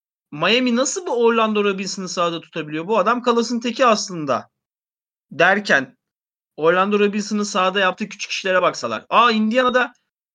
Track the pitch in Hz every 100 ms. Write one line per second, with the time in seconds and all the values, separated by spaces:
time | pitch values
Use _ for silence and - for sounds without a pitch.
0 | _ _ _ 147 175 233 254 233 269 381
1 | 349 240 233 233 220 208 202 190 190 -
2 | 185 185 175 165 - 170 151 156 175 220
3 | 185 247 247 233 233 240 240 220 254 208
4 | - 175 147 113 - _ _ _ _ _
5 | _ _ _ 139 175 202 202 151 131 _
6 | _ _ _ _ _ - 156 180 196 208
7 | 208 214 208 208 202 202 185 196 185 180
8 | 208 202 - - 190 185 170 147 117 110
9 | - 190 233 220 214 247 254 247 240 -
10 | _ _ _